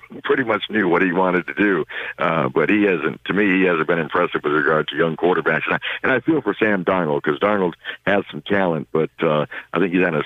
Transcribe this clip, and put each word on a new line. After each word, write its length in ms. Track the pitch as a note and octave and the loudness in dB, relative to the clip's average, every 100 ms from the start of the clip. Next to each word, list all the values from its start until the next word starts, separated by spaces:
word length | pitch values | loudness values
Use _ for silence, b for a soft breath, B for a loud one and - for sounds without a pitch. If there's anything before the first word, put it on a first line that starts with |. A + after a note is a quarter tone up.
| - | -6
<laughs> 140 | - | -8
pretty 180 | - C#3 | -2 0
much 280 | A#2 G#2 - | 0 -2 -2
knew 180 | G#2+ F#2 | -2 2
what 140 | F2 | 2
he 100 | F#2 | 2
wanted 340 | E2+ F#2 F2+ E2+ | 2 2 0 -2
to 80 | |
do. 300 | C#2+ G2+ F2 C#2+ B B B | 0 0 0 -2 B B B
Uh, 300 | E2 E2 C2 | -2 0 0
but 220 | C2+ D#2 | 0 2
he 140 | G#2 | 2
hasn't, 380 | G2+ E2+ D2+ - - | 2 2 -2 -6 -4
to 60 | |
me, 240 | F2+ G#2 F#2 | 0 2 4
he 40 | |
hasn't 220 | F#2 E2+ D#2 | 2 2 0
been 120 | E2+ | 0
impressive 420 | D2+ F2+ F2 D#2+ | 0 0 0 0
with 100 | D2 | 0
regard 360 | D2+ D#2 D#2 D2+ | 0 2 2 0
to 80 | C#2+ | -2
young 200 | E2 D#2 | -2 0
quarterbacks. 460 | E2+ E2+ D#2 D#2 E2 | 0 2 0 -2 -2
And 80 | |
I, 40 | F2+ B B | -4 B B
and 100 | G#2 | -2
I 80 | B2+ | 0
feel 200 | - D#3+ | 0 0
for 140 | G#2+ F#2+ | 0 0
Sam 260 | A2 G2+ | 0 2
Darnold, 380 | F2 F#2 D#2+ C#2+ | 0 0 0 0
'cause 160 | D2+ C#2+ | -2 0
Darnold 360 | G2+ G#2 F2+ - B B - | 0 2 0 -4 B B -2
has 180 | G2+ - | -2 -2
some 120 | D#2 | -8
talent, 460 | - G3+ F#3+ D#2+ B1+ | -2 0 0 -2 -2
but, 180 | D#2+ D#2 - | -2 -2 0
uh, 260 | E2 D2+ D2 B B | 0 0 -2 B B
I 40 | E2 | -2
think 140 | F#2 | 0
he's 140 | F2+ F2+ | 2 0
on 80 | |
his 100 | D2+ | 0